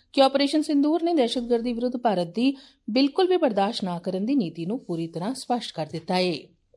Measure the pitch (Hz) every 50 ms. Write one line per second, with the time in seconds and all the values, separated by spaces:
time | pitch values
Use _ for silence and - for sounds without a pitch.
0 | _ _ - 269 269 269 269 269 285 277 320 311 302 - 302 285 277 294 320 339
1 | 320 339 349 302 240 226 233 262 233 233 240 233 226 247 233 226 240 247 240 247
2 | - 233 202 180 175 165 170 220 247 269 269 - - - _ _ _ - 208 262
3 | 277 277 - - 381 359 359 349 330 262 208 196 196 202 233 - 208 180 175 170
4 | 175 190 180 185 202 226 285 277 190 160 165 165 165 175 226 277 - - 175 165
5 | 165 165 165 160 175 214 269 - - - 247 240 226 - - - 156 151 - 160
6 | - - 185 185 185 180 160 - - - _ _ _ _ _